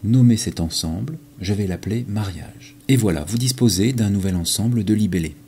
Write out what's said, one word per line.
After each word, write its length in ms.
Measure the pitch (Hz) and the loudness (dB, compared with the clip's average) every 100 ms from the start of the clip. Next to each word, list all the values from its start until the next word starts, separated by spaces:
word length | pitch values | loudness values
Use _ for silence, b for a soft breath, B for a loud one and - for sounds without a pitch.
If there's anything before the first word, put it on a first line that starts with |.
Nommez 320 | 98 131 123 107 | 2 6 6 6
cet 240 | - 85 | 0 -4
ensemble, 560 | 85 - 82 85 131 160 - - | -4 -4 -4 -4 -6 -10 -14 -10
je 140 | 98 | -4
vais 120 | 104 98 | -2 -2
l'appeler 380 | 90 - 113 120 | -4 -4 -6 -4
mariage. 680 | 104 101 82 - - - - - | -6 -6 -8 -16 -18 -20 -14 0
Et 100 | 131 | 2
voilà, 280 | 107 80 | 4 0
vous 140 | 76 117 | -2 -2
disposez 540 | 127 127 120 92 107 | -2 2 2 4 0
d'un 180 | 127 104 | 2 0
nouvel 260 | 101 95 92 | 0 0 -2
ensemble 480 | 82 - 110 120 | -2 -2 0 0
de 100 | 98 | 2
libellés. 400 | 107 104 90 80 76 | 0 2 -2 -4 -8